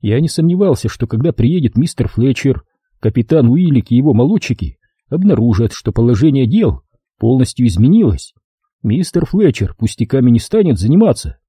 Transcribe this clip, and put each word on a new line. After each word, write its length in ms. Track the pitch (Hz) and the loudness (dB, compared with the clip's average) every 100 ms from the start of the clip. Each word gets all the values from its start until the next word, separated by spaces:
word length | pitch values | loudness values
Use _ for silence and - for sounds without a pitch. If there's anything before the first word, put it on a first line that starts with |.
Я 200 | - 113 | 0 0
не 80 | 165 | -2
сомневался, 600 | - 165 180 202 127 110 | 0 0 0 0 0 -4
что 180 | - 117 | -6 -6
когда 260 | 113 131 | -2 -2
приедет 440 | - 120 180 123 117 | 0 0 0 0 0
мистер 320 | 156 - 110 | -2 -4 -6
Флетчер, 560 | - 127 123 139 127 _ _ _ _ | -2 -2 0 -2 -4 _ _ _ _
капитан 500 | 113 123 117 - 120 | -4 -2 0 2 2
Уиллик 440 | 139 180 135 - | 2 2 0 0
и 40 | 120 | 0
его 180 | 147 | 2
молодчики 640 | 113 135 208 - 113 80 - _ _ _ | 2 2 0 -4 -6 -8 -12 _ _ _
обнаружат, 640 | 156 196 156 117 101 117 | -2 2 2 2 2 0
что 200 | - - | -2 -6
положение 540 | 110 117 110 156 139 123 | 0 0 2 2 2 0
дел 360 | 190 180 69 _ _ _ _ | 0 0 -2 _ _ _ _
полностью 480 | 117 131 127 - 123 | -2 0 0 0 -2
изменилось. 640 | 85 120 214 165 80 - _ _ _ _ _ | 2 2 4 2 -2 -8 _ _ _ _ _
Мистер 440 | - 123 175 175 - | -4 -4 -2 -4 -2
Флетчер 480 | 190 202 101 98 | 0 0 0 -6
пустяками 560 | - 113 - 113 135 123 | -4 -6 -4 -4 0 2
не 100 | 117 | 2
станет 380 | - 220 190 107 | 0 -2 0 0
заниматься. 600 | 101 170 220 117 76 - | 0 2 2 0 -6 -16